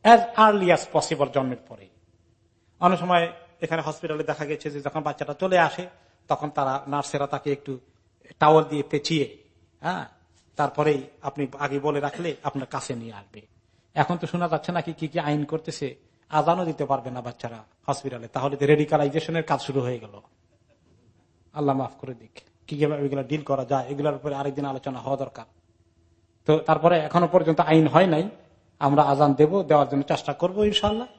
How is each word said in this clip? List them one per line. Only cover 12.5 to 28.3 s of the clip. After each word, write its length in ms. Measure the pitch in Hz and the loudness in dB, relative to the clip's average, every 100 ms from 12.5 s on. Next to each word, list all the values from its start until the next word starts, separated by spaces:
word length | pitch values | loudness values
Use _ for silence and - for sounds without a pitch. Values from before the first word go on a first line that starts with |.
| 139 131 | -8 -8
কাছে 280 | 135 - | -10 -8
নিয়ে 180 | 120 113 | -10 -12
আসবে। 280 | 101 101 107 _ _ _ _ _ | -18 -20 -20 _ _ _ _ _
এখন 240 | 151 143 175 | -2 -2 -2
তো 100 | 165 | -4
শোনা 200 | 175 175 | -4 -2
যাচ্ছে 240 | 160 - | -2 -2
নাকি 220 | 175 165 | -6 -6
কি 140 | 156 156 | -8 -6
কি 120 | 170 | -4
আইন 260 | 147 147 | -2 -2
করতেছে, 500 | 147 160 160 - 139 - _ _ _ | -2 -6 -8 -8 -10 -10 _ _ _
আযানও 360 | 156 151 175 | 0 2 0
দিতে 200 | 170 151 | -2 -4
পারবে 260 | 139 131 127 | -2 -2 -4
না 100 | 123 | -10
বাচ্চারা 420 | 120 - 120 113 107 _ - | -12 -12 -12 -14 -20 _ -6
হসপিটালে, 400 | 135 135 123 113 | -6 -6 -12 -10
তাহলে 280 | - 139 | -4 -4
তো 100 | 139 | 0
রেডিকালাইজেশনের 800 | 143 151 151 151 143 127 - 165 | 2 4 4 0 0 -2 -4 -6
কাজ 180 | 156 139 | -2 -4
শুরু 200 | - 135 | -2 -4
হয়ে 180 | 123 123 | -4 -8
গেল। 220 | 110 101 _ _ _ _ _ _ _ _ _ _ _ _ _ | -12 -20 _ _ _ _ _ _ _ _ _ _ _ _ _
আল্লাহ 220 | 151 147 | -2 0
মাফ 160 | 131 123 - | 0 -4 -10
করে 160 | 127 | -16
দিক। 280 | 120 113 - _ _ - | -16 -20 -20 _ _ -14
কি 100 | 147 | -2
কিভাবে 280 | 151 151 | -2 0
এগুলা 180 | 139 139 | -4 -4
ডিল 180 | 123 151 | -6 -8
করা 240 | 143 135 | -4 -4
যায়, 220 | 123 135 127 | 0 -2 -2
এগুলোর 280 | 143 147 | -4 -4
উপরে 200 | 139 143 | -4 -8
আরেকদিন 300 | 139 143 139 | -6 -6 -6
আলোচনা 340 | 143 131 139 127 | -8 -8 -10 -10
হওয়া 180 | 120 135 | -6 -6
দরকার। 280 | 131 - - _ _ _ _ _ _ _ _ _ | -6 -12 -20 _ _ _ _ _ _ _ _ _
তো 120 | - 156 | 0 0
তারপরে 420 | 160 156 170 170 | 2 2 4 2
এখনো 280 | 151 175 165 | 2 0 4
পর্যন্ত 320 | 180 160 160 | 4 4 2
আইন 280 | 156 160 156 | 4 6 6
হয় 200 | 165 185 | 6 4
নাই, 220 | 156 196 | 2 -2